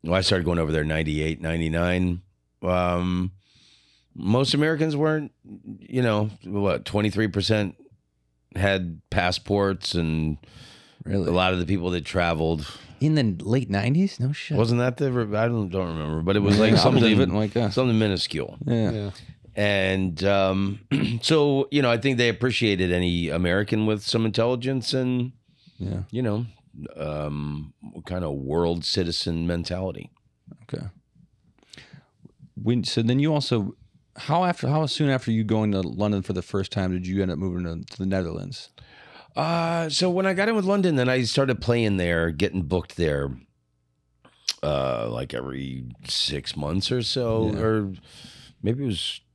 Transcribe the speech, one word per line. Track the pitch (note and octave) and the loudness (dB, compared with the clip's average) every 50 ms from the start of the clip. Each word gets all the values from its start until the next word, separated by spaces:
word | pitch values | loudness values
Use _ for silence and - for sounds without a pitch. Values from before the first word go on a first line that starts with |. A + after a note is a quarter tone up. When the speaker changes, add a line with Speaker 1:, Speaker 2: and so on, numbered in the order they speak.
Speaker 1:
when | - D#2+ F2 | 0 2 2
I | F#2+ | 2
started | F#2 - G#2 F#2 E2+ | 4 2 2 2 2
going | F2 F2 E2+ | 0 0 0
over | E2 D2+ | 0 0
there | D#2 D#2 D2+ | 0 0 0
ninety-eight, | D#2 D#2 D#2+ D#2+ D#2 D2+ D2+ D2+ D#2+ D#2+ - | 0 0 -2 -2 -2 -2 -2 -2 -2 -4 -4
ninety-nine, | - D#2+ E2 E2 E2 D#2+ D#2 E2+ E2+ F2+ F2+ F2+ F#2 F2+ F2 F2+ - _ _ _ _ _ _ _ | -4 -4 -2 -2 -2 -2 0 0 0 0 2 2 0 0 -2 -4 -8 _ _ _ _ _ _ _
um, | - F#2 F2+ F2+ F2+ F2+ F2 F2 F2 F2+ F2+ F2+ F2+ F#2 F#2 - _ _ _ _ _ _ _ _ _ _ _ _ _ _ _ | -2 -2 0 2 2 0 0 0 0 -2 -2 -2 -2 -4 -6 -12 _ _ _ _ _ _ _ _ _ _ _ _ _ _ _
most | - - F#2+ G#2+ B2 C#3 C3 - | -8 -2 0 2 2 2 2 2
Americans | C#3 D3+ D#3 D#3+ D3 D#3 D#3+ D3 | 0 2 0 2 0 0 -2 0
weren't, | C#3+ D3+ D#3 D#3 D#3 D3 - _ _ _ A#2 G#2 F#2 - G#2+ G#2 G2 | 0 0 0 0 -2 -4 -8 _ _ _ -20 -20 -18 -16 -16 -16 -16
you | - - B2 B2+ | -14 -6 -2 0
know, | B2 A#2 G#2+ G#2 G#2+ G#2+ G#2 - - | 2 2 2 2 0 -2 -4 -10 -12
what, | F#2 G2 G2+ G2+ G2 E2 B1 - | -6 -2 0 2 2 0 0 -4
twenty-three | - - G#2 G#2 G#2+ G2 G2 - G2 | -2 -2 0 0 2 2 0 0 0
percent | E2+ G2+ G2 - A2 G#2+ G#2 F#2 - _ - - - _ _ _ _ _ _ _ _ _ _ _ - | 0 -2 0 2 2 0 0 -2 -6 _ -20 -20 -20 _ _ _ _ _ _ _ _ _ _ _ -4
had | F#2 G2 G2 G2 F#2+ F2+ E2+ E2 D#2+ _ _ | 0 2 2 2 2 -2 -4 -8 -10 _ _
passports, | - G2+ F2+ F2+ F2+ - - - G2+ G2+ G2 G2 G2 F#2 - - - | 0 2 2 2 0 -2 -2 0 2 2 2 2 0 -2 -4 -4 -2
and | F2 E2 D#2+ D#2 D#2+ D#2 D#2 D2+ D2 - - - - - - - - - - _ _ - | 0 0 2 0 0 0 0 -2 -4 -10 -20 -20 -20 -20 -20 -20 -20 -20 -20 _ _ -8
Speaker 2:
Really? | - G2 G2+ F2 | -2 -2 0 0
Speaker 1:
a | - | 2
lot | F2 F2+ F#2 F#2 F#2 | 2 4 4 4 2
of | F2+ | 0
the | F2 | 0
people | D#2 G2 F#2 E2+ F2+ | 0 0 0 0 -2
that | F2+ F2 D#2 | -2 -2 -4
traveled. | - - F#2+ F2 E2+ E2+ D#2 D#2+ D#2+ E2 D2+ D2 - - - - - - - | -2 -2 0 2 2 2 2 0 0 0 -2 -4 -10 -14 -18 -20 -20 -6 -2
Speaker 2:
In | C#3 D3+ D#3 | 0 2 2
the | D3+ B2+ A2 F#2 D#2+ - | 2 2 2 0 -2 -2
late | G2 A2+ C3+ B2+ - | 0 0 0 0 0
nineties? | G2 G2 G#2 A#2+ C#3 E3+ G3 G3 - - | -2 0 0 2 2 2 2 0 0 -2
No | B2 C3 D3 | -2 -2 -2
shit. | - - - D3+ | -6 -6 -2 2
Speaker 1:
Wasn't | - A2+ A2+ A#2+ A#2+ | 2 4 4 4 2
that | B2 B2+ B2 | 2 0 0
the, | - D3+ C3+ | 0 -2 0
re-, | B2 B2 A#2 G#2 G#2 | 0 0 -2 0 0
I | G#2 A2+ | 0 2
don't, | A#2+ A#2+ A2+ G#2 F#2 | 2 0 0 -2 -2
don't | F2 F#2+ F#2 F2 E2 | -2 -2 -2 -2 -4
remember, | D#2+ D#2 D2+ D#2 D#2+ D#2+ | -4 -4 -2 -2 0 2
but | F2+ G2 | 2 2
it | G#2+ | 4
was, | G2 G2+ G2+ | 4 4 6
Speaker 2:
Yeah, | G#2 A2 | 6 6
Speaker 1:
like, | A2 A2+ | 6 6
Speaker 2:
I'll | - - - | 6 6 6
believe | B2+ B2+ A#2 A2 G#2+ | 6 6 6 6 6
Speaker 1:
something, | G2+ - F2+ F2 | 6 4 4 2
Speaker 2:
it, | G#2 | 0
like, | G#2+ G2+ - | 0 0 0
yeah. | A#2 A#2 G2+ | 0 0 0
Speaker 1:
something | F#2+ - C3 B2 A2+ A2 | 0 2 2 4 4 4
minuscule. | A2 G#2 F#2+ E2+ - - - D#2 B1+ - - - - | 4 2 2 0 -2 -4 -4 -6 -6 -6 -8 -8 -4
Speaker 2:
Yeah. | C#3+ A#2+ A#2 A2 F#2+ | -2 0 0 0 0
Speaker 3:
Yeah. | F#2+ G#2+ G2+ G2+ - - - - - _ - - - | -2 -4 -6 -8 -10 -12 -18 -20 -20 _ -20 -12 -4
Speaker 1:
And, | - G#2 G#2 G2+ G2 F#2+ F#2+ F#2+ F#2+ F#2+ F#2 E2 D2+ F2+ | 0 0 2 2 2 2 2 2 0 0 -2 -2 0 0
um, | G2 G2+ G2 F#2+ F#2+ F#2+ G2 G2 G2 G2+ G#2 - _ C#3+ C#3+ | 2 4 4 4 2 2 0 0 -2 -4 -8 -6 _ -2 -2
<clears throat> | D3 G#2+ A#2 A2+ | 0 -2 -2 -4
so, | - - E3 D#3 D3 D3 C#3 C#3 C#3 - | 0 0 2 2 4 2 2 0 0 0
you | - D3 C3+ | 0 2 2
know, | A#2+ | 2
I | A#2 | 2
think | A2+ A2+ C#3 C3 | 2 2 0 2
they | A#2 A#2+ A#2 | 2 2 2
appreciated | G#2+ - - C3 A2 - A#2 G#2+ G2+ F2+ F#2 F2+ | 2 2 0 0 0 2 2 2 2 2 2 2
any | F2 F2+ F2+ F2+ F2 F2 E2+ D#2 | 2 2 2 2 0 0 -2 -2
American | C#2+ F2 F2+ F2 F2 G2 G#2 G2+ A2+ G#2+ G#2+ | -2 0 2 2 2 2 2 0 0 0 2
with | G#2+ G#2+ G#2 G#2 | 2 0 -2 -2
some | - - A#2 A2+ | -2 -2 0 0
intelligence | A2+ G2 - A2+ A#2+ B2+ B2 A#2 C3 C3+ C3 A#2 - - | 0 0 0 0 0 0 -2 -2 -4 -4 -2 -2 -2 -2
and, | C3 B2+ B2+ B2+ B2 B2 B2+ - _ _ _ _ _ _ - _ | 0 0 0 0 -2 -2 -4 -6 _ _ _ _ _ _ -20 _
Speaker 2:
Yeah. | - F#2+ F#2+ - F#2 F#2 - | -8 -6 -6 -4 -6 -6 -6
Speaker 1:
you | - A#2 B2+ | -6 -4 -2
know, | A2 G#2 G#2+ A#2+ A2+ - _ _ _ - - D2 - - | -2 -2 -2 -4 -6 -10 _ _ _ -18 -16 -16 -14 -10
um, | - D2+ D2+ D2+ D2+ D2+ D2 D2 D2 D2 D2 D2 D2 D2+ D2 - _ - - - - - | -8 -6 -6 -4 -4 -4 -4 -6 -6 -6 -6 -6 -8 -10 -12 -16 _ -20 -18 -18 -16 -10
kind | - F2+ F#2 F2 | -8 -6 -4 -4
of | D#2+ C#2+ | -4 -4
world | C#2 C2+ C2 D2+ E2+ E2+ E2+ F2 E2+ D2+ | -6 -4 -2 0 2 2 2 0 -2 -2
citizen | - - G2+ F2+ E2+ E2+ - - F2 E2+ D#2+ E2 | -2 0 0 0 0 -2 -4 -4 -2 -2 -2 0
mentality. | E2+ F2 E2+ E2+ - F2+ F2+ F#2+ F#2 - - - - _ _ _ _ _ _ _ - - - A2+ | 0 -2 -2 -4 -4 -6 -6 -6 -6 -8 -10 -14 -16 _ _ _ _ _ _ _ -20 -20 -20 -12
Speaker 2:
Okay. | - - - - G2 - - _ _ _ _ - _ _ _ _ _ _ _ _ _ - - - - - - _ _ _ _ _ - _ _ - - _ | -10 -10 -8 -8 -12 -14 -16 _ _ _ _ -20 _ _ _ _ _ _ _ _ _ -20 -20 -20 -20 -20 -20 _ _ _ _ _ -20 _ _ -20 -18 _
When, | - G#2+ A2+ A#2+ B2 G2 | -4 0 2 2 2 0
so | - - A2+ A#2 | 0 0 0 2
then | A2+ B2 C3+ | 2 2 2
you | C#3+ D#3 D#3 | 2 2 2
also, | D3 C3 - B2 A2+ G2+ G2 - _ - _ _ _ _ _ _ | 0 0 2 0 0 0 -2 -6 _ -20 _ _ _ _ _ _
how | - - - D3 E3+ F#3 | -14 -4 0 2 2 2
after, | F3+ F3 - - | 2 0 0 0
how | C3 C#3+ D#3 D#3+ | 0 2 2 0
soon | C#3 - - D#3 C#3+ | 0 0 0 2 2
after | C3+ B2+ - - | 2 0 0 0
you | A2+ A2 A2 | 0 0 2
going | G#2 A2 A2 A2 G#2+ G2+ | 2 2 2 2 2 2
to | F#2+ | 0
London | F#2 D#2+ A#1+ F2+ G#2 G#2 G#2 G2 F#2 | -2 -2 -2 0 0 2 2 0 0
for | - G2+ | -2 -4
the | F2+ | -4
first | F2+ - - G2 F#2+ - | -4 -2 -4 -4 -2 -2
time | - G#2 F#2 F#2 | -2 -2 0 0
did | F#2 F2+ F2+ | 0 -2 -2
you | F#2 F#2 G2 | -2 0 0
end | F#2+ F#2 | 2 0
up | E2 | 0
moving | C#2+ F#2 F#2+ F2 F2+ F2+ | -2 -2 -4 -2 -4 -4
to, | E2+ E2 E2 - - - | -4 -6 -8 -10 -12 -8
to | - | -6
the | F#2+ | -2
Netherlands? | F#2+ F#2+ F#2+ F2+ E2 E2 F2 F#2+ F#2 - - - - _ - - - - - - - - - - - _ | 0 0 0 -2 -2 -4 -6 -8 -10 -12 -14 -14 -18 _ -20 -20 -20 -20 -20 -20 -20 -20 -20 -20 -10 _
Speaker 1:
Uh, | - D3 D#3+ E3+ E3+ E3 E3 E3+ E3+ E3 D#3+ | -4 -2 0 0 0 0 0 0 -2 -2 -2
so | C#3+ - F#3 F#3 | -2 0 0 2
when | F3 F#3 F#3+ | 2 2 2
I | F#3+ F#3+ | 0 2
got | F3 G3+ A3+ | 2 0 2
in | A3+ | 2
with | G#3+ F#3+ | 0 2
London, | F#3+ G3+ G3+ F#3 F3+ D#3 | 2 2 2 4 2 2
then | C3+ B2 B2+ | 4 2 2
I | B2+ C3 | 2 2
started | B2 A2 - - C#3 C3+ B2 G2 | 0 2 2 2 2 2 0 0
playing | - - A#2+ A#2+ A2+ G#2+ G2+ | 2 2 2 4 4 2 2
there, | F#2+ F2+ F2 E2+ E2 E2 E2 | 2 2 2 2 2 2 0
getting | D#2 D2 F#2+ G2 D#2 F#2+ E2+ | 0 0 -2 0 0 -2 -2
booked | C#2 F2 F2+ - - - | 0 0 -2 -2 -2 -2
there, | - F2 D#2 D2 C#2 C#2 C#2 C2 - - _ _ _ _ _ _ _ _ _ _ _ _ _ _ _ _ - _ _ _ - - - - | 0 0 2 2 0 -2 -4 -6 -10 -14 _ _ _ _ _ _ _ _ _ _ _ _ _ _ _ _ -20 _ _ _ -8 -6 -4 -2
uh, | D2 D2 C#2 C2+ C2 B1 A1+ A1+ A1+ | -2 0 0 0 -2 -2 -2 -4 -4
like, | A1+ A#1 C2+ - - | -4 -6 -6 -6 -6
every | A#1+ B1+ C2+ C2+ C2+ C2+ C2 C2 C2 B1 A#1+ A#1+ - - | -8 -6 -6 -8 -6 -8 -8 -8 -10 -10 -12 -16 -16 -10
six | - - - - - C#2+ C#2+ C2+ - - | -6 -4 -2 -2 -2 -4 -6 -6 -8 -8
months | D2 D2 D2 E2 F#2+ G2 - | -6 -4 -2 -2 -2 0 0
or | B2+ B2+ A2+ | -2 -2 -2
so, | - - C3+ B2 A2+ A2+ A2+ A2 A2 G#2+ | -2 -2 -2 0 0 2 2 2 0 0
Speaker 2:
Yeah. | G#2+ | 0
Speaker 1:
or | A2 A2 A2 A2 G#2 G2 F#2 F2+ - - - - - - - - - - - _ - | 0 2 2 2 0 -4 -8 -12 -16 -20 -20 -20 -20 -20 -20 -20 -20 -20 -20 _ -4
maybe | G2+ A#2 C3+ C#3+ | -2 -2 -2 -2
it | |
was | B2+ G2+ E2+ - - - - _ _ _ | -4 -4 -4 -4 -6 -8 -10 _ _ _